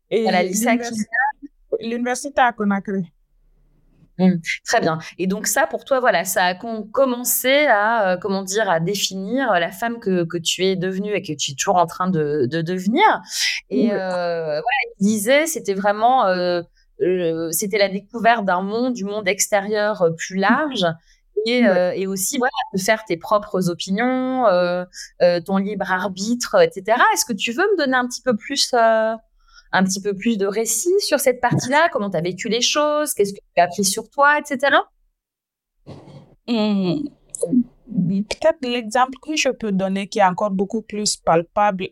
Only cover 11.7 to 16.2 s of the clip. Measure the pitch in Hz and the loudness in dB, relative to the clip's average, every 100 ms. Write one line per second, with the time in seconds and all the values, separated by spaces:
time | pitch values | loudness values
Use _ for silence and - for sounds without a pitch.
11.7 | 196 170 - 185 160 151 151 123 165 165 | 2 0 0 -2 0 0 0 0 -2 -4
12.7 | 185 185 262 427 233 - - - - - | -4 0 2 4 2 -4 -4 -4 -4 -4
13.7 | - 220 202 185 180 175 170 160 151 233 | 0 0 0 -2 -2 -2 -2 -2 -4 -2
14.7 | 269 - - 196 220 196 277 320 - 160 | -2 -4 -2 0 2 2 4 2 -2 -4
15.7 | 196 202 208 233 262 | -2 0 2 4 4